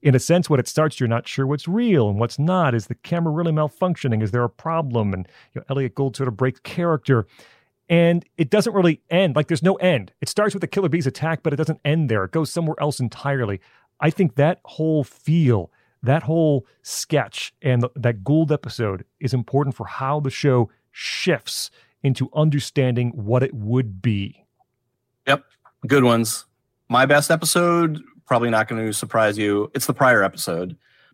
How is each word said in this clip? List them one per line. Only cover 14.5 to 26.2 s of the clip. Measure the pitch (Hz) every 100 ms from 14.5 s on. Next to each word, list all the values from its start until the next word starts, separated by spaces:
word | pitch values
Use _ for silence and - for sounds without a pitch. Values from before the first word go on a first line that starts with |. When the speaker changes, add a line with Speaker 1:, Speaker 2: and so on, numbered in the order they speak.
| - -
Speaker 1:
whole | - 160 156
feel, | 127 _ - 165 143 110 85 _ _ _
that | 117 151
whole | 113 165 160 143 - _
sketch, | - - - 147 104 - - _
and | 147 123
th-, | 123 -
that | 120 110
Gould | 95 156 160
episode | 147 117 - 107 95 - -
is | 131
important | 127 113 135 143
for | 117 104
how | - 135 151
the | 143
show | - 147 127 110 _ _
shifts | - - - - 151 - - - _ _ _
into | 139 123 127
understanding | 147 156 143 - - 131 123 123
what | 117 104 123
it | 131
would | 117 104 123 117 92
be. | 117 104 98 - _ _ _ _ _ _ _ _ -
Speaker 2:
Yep. | 139 _ _ _ _ 120
Good | 143
ones. | 123 117